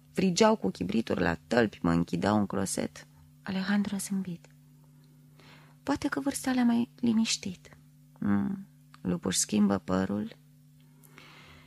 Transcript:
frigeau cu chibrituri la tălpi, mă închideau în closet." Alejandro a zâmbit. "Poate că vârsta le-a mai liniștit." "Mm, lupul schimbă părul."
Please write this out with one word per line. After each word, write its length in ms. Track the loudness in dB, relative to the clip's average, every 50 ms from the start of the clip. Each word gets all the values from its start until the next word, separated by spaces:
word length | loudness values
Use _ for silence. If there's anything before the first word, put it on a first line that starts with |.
| -8 -8
frigeau 440 | -2 0 2 2 4 6 6 4 4
cu 140 | 4 0 -4
chibrituri 520 | -4 -4 -6 -2 0 -2 0 0 0 0
la 160 | 2 0 0 -2 -4 0
tălpi, 320 | 2 2 2 2 0 -2
mă 100 | 2 2
închideau 460 | 4 4 2 0 -2 -2 2 2 2 2
în 80 | 2
closet." 600 | 0 -2 -4 -4 -4 -4 -4 -4 -6 -8 -12 -20 -20 -20 -20 -20 -20 -20 -18 -10
Alejandro 520 | -6 -6 -4 -2 0 0 0 0 -2 -4
a 20 | -8
zâmbit. 480 | -6 -4 -4 -4 -4 -6 -10 -12 -14 -20 -20 -20 -20 -20 -20 -20 -20 -20 -20 -20 -20 -20 -20 -20 -20 -20 -20 -20 -20 -20 -20 -20 -20 -20 -20 -10 -4
"Poate 240 | -4 -4 -2 -2 -4
că 120 | -4 -2
vârsta 320 | -4 -4 -4 -4 -2 -2
le-a 120 | 0 2 2
mai 260 | 2 2 2 0 -2 -6
liniștit." 760 | -2 0 2 2 2 2 0 -2 -4 -6 -10 -10 -12 -18 -20 -20 -20 -20 -20 -20 -20 -20 -20 -14 -6
"Mm, 460 | -2 0 2 2 0 -2 -4 -6 -10 -16 -20 -20 -20 -20 -20 -8
lupul 300 | -4 -4 -4 -2 -2 -2
schimbă 460 | -2 -2 -2 0 2 2 4 4 2 0
părul." 580 | 0 -2 0 0 0 0 -2 -4 -4 -8 -10 -18 -20 -20 -20 -20 -20 -20 -20 -20 -20 -20 -20 -20 -20 -20 -20 -20 -20 -20 -20 -20 -20 -20 -20 -20 -20